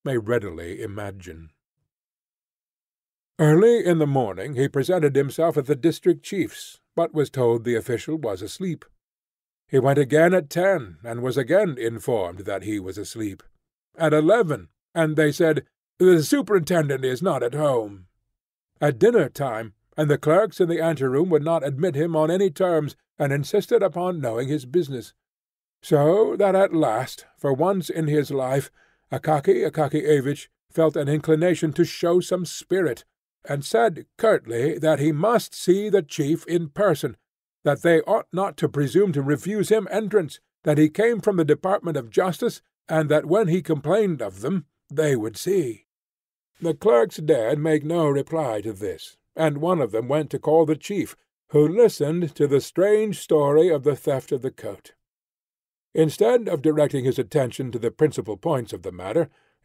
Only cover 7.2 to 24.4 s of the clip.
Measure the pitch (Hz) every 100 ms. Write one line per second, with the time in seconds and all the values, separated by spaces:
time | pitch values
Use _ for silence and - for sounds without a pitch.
7.2 | 135 135 120 117 117 113 101 117 - 156
8.2 | 113 92 104 - 185 151 - _ _ _
9.2 | _ _ _ _ _ 135 131 139 127 151
10.2 | 170 185 147 170 190 180 101 78 113 117
11.2 | 127 123 123 185 196 123 113 113 - 113
12.2 | 87 92 98 98 95 107 92 98 95 113
13.2 | 107 87 - _ _ _ _ - 156 151
14.2 | 156 233 175 117 85 _ _ 170 156 151
15.2 | 151 147 165 151 - _ _ _ 185 170
16.2 | 143 285 - 196 151 175 143 135 131 127
17.2 | 185 135 120 143 151 123 107 98 90 _
18.2 | _ _ _ _ _ _ 151 117 214 233
19.2 | 135 - 135 110 113 _ _ - 151 139
20.2 | 151 175 196 - 170 170 165 151 131 135
21.2 | 185 151 156 165 143 135 180 139 170 156
22.2 | 156 185 196 - 180 165 143 - _ _
23.2 | 143 143 - 208 - 240 190 175 180 170
24.2 | 127 113